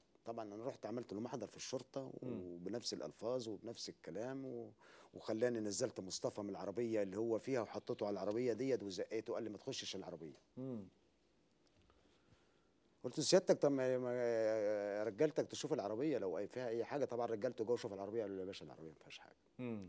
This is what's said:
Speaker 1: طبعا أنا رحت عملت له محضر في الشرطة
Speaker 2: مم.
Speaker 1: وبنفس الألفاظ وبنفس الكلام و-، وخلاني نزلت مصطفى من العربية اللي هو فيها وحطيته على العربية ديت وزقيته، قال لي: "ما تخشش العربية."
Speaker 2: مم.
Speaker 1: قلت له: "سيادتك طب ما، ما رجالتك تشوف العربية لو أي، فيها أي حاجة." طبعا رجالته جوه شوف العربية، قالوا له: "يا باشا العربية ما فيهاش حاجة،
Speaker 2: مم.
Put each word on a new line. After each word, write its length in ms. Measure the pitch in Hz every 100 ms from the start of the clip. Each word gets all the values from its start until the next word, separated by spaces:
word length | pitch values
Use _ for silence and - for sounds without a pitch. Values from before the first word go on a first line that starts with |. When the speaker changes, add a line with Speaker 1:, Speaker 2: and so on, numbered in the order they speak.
| _ _
Speaker 1:
طبعا 300 | - 117 110
أنا 100 | 104
رحت 220 | 120 - 107
عملت 260 | 120 117
له 80 | 98
محضر 260 | 120 135 101
في 100 | -
الشرطة 560 | - 135 - 135 131 -
Speaker 2:
مم. 80 | 127
Speaker 1:
وبنفس 640 | 113 90 87 90 117 -
الألفاظ 540 | - 73 - 107 127 113
وبنفس 400 | 98 110 117 -
الكلام 560 | 85 - 85 120 135
و-، 260 | 135 120 113 113 - - -
وخلاني 460 | - - 110 123 117
نزلت 400 | 107 98 123 -
مصطفى 400 | 95 - 127 113
من 100 | 101
العربية 520 | 95 95 98 120 110
اللي 140 | 101 95
هو 220 | 117 110
فيها 220 | 117 131
وحطيته 460 | 104 107 - 120 104
على 80 |
العربية 380 | 101 95 110 123
ديت 300 | 110 135 123
وزقيته، 520 | 101 90 - 110 107
قال 80 | 101
لي: 80 | 85
"ما 80 | 101
تخشش 380 | - 120 98 95
العربية." 440 | 92 85 82 67 _ -
Speaker 2:
مم. 320 | 131 120 95 - _ _ _ _ _ _ _ _ - - - - _ - _ _ _ _ _ _
Speaker 1:
قلت 140 | 127 120
له: 60 |
"سيادتك 380 | 139 185 185 156
طب 100 | 147
ما، 260 | 139 127 127
ما 1040 | 123 123 120 113 110 110 104 104 101 101
رجالتك 420 | 107 101 151 151 123
تشوف 260 | 110 147
العربية 460 | 143 101 107 151 127
لو 200 | 95 82
أي، 80 | 101
فيها 220 | 123 127
أي 160 | 117
حاجة." 200 | 110 143
طبعا 220 | 123 120 117
رجالته 380 | 113 127 120
جوه 120 | 107 120
شوف 160 | 113
العربية، 300 | 98 98 113
قالوا 140 | 101 98
له: 40 |
"يا 60 | 92
باشا 180 | 98
العربية 240 | 78 71 80
ما 60 |
فيهاش 240 | 76 - -
حاجة، 180 | - - _ -
Speaker 2:
مم. 300 | 123 110